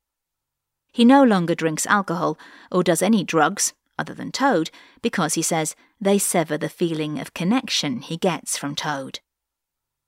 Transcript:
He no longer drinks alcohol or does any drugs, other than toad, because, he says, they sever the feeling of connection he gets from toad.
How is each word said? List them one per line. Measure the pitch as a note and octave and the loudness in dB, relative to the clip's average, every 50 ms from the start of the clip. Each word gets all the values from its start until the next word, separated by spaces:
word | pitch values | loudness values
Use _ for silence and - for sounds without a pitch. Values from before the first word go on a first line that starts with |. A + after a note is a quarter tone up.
| _ _ _ _ _ _ _ _ _ _ _ _ _ _ _ _ _ _ | _ _ _ _ _ _ _ _ _ _ _ _ _ _ _ _ _ _
He | - - A#3 | 0 4 6
no | A#3+ C4+ C#4+ C#4 | 8 8 8 6
longer | A#3+ G#3 F#3 E3+ D#3+ E3+ | 6 4 2 2 0 -2
drinks | - D#3+ D#3+ D#3 D3+ - | -2 -2 -4 -2 -2 -2
alcohol | - G3+ G3+ F#3 - E3 F3 D#3+ D3+ D#3 _ - - - - - - | 0 0 0 0 -2 -4 -2 -2 -4 -4 _ -12 -20 -20 -20 -12 -4
or | - F3+ F3 | -2 0 2
does | F#3 E3 - | 2 2 2
any | F3+ G3+ A3+ G3+ D#3 | 2 2 2 2 0
drugs, | - - D#3+ D3 D#3+ G3+ - - - - _ _ _ _ | 0 2 2 2 2 2 -2 -4 -4 -6 _ _ _ _
other | - D3+ - B2 | -10 -10 -10 -10
than | - - - | -12 -12 -8
toad, | - - C4+ C#4 A#3 E3 D#3+ - _ - - - _ _ | -4 0 2 2 2 2 0 -2 _ -18 -20 -20 _ _
because, | - A#3+ - - E3 D3+ - | -6 -4 -2 0 -2 0 0
he | E3 | -2
says, | D#3+ - F3 D#3+ D#3 D#3+ - _ _ _ _ - | -2 0 0 0 -2 -4 -6 _ _ _ _ -4
they | G3 G3 G3 | 0 2 2
sever | G3+ - - - F3+ D#3 D#3+ D#3 | 2 2 0 0 0 0 0 -2
the | D3+ D3+ | -4 -4
feeling | D#3 - - F3+ E3+ E3 D#3 D#3 D3+ D3+ - | -6 -4 -2 -2 -2 0 -2 -4 -4 -6 -8
of | D#3 - - | -8 -10 -8
connection | - E3+ F3+ A#3 C4 - - - - - D3 B2 A#2 | -4 0 0 0 0 0 -2 -4 -4 -2 -4 -4 -6
he | - - E3 | -8 -8 -8
gets | E3 - F#3 D#3+ - - - - | -2 -2 -2 -2 -2 -6 -8 -8
from | - - C#3+ C#3 | -6 -6 -8 -8
toad. | - - D#3+ D3 C#3 C3+ C3+ - - _ _ _ _ _ _ _ _ _ _ _ _ _ _ _ _ _ | -6 -6 -6 -6 -6 -8 -12 -14 -16 _ _ _ _ _ _ _ _ _ _ _ _ _ _ _ _ _